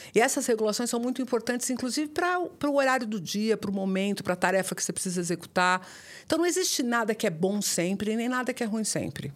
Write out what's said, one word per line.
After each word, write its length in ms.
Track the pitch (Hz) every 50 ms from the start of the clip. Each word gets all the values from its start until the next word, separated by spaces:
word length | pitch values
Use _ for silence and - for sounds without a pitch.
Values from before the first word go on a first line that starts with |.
| - - -
E 60 | 202
essas 240 | 240 269 - 285 240
regulações 440 | - 233 214 214 208 202 - 240 233
são 80 | - 233
muito 220 | 240 247 254 -
importantes, 480 | 254 - 247 233 233 - 240 240 - -
inclusive, 380 | 254 226 254 247 - 294 311 294
pra, 320 | 302 349 359 359 359 359 349 330 - -
pro 160 | - 294 277
horário 320 | 285 269 262 262 254 240
do 140 | 214 220 208
dia, 360 | 156 - - 202 220 220 208
pro 160 | 202 - 202
momento, 500 | 196 196 190 190 190 92 - 208 196 - -
pra 100 | - 180
tarefa 380 | 180 180 180 185 190 185 - 185
que 80 | -
você 100 | - -
precisa 280 | 175 - - 190 175 180
executar. 640 | 175 170 175 170 - - - 185 180 180 185 185 185 - - - - - - - -
Então, 140 | - 320 320
não 80 | 339
existe 360 | 349 311 370 359 - - -
nada 320 | 262 240 240 233 226 208 214
que 120 | 220 -
é 40 | 202
bom 300 | 165 156 190 190 208 208
sempre, 520 | 190 - - 185 170 180 196 190 214 214 214
nem 120 | 233 233 247
nada 240 | 254 254 247 247
que 100 | 247 -
é 40 | 240
ruim 160 | 214 214 220 214
sempre. 480 | - - - 95 - - - - 143 -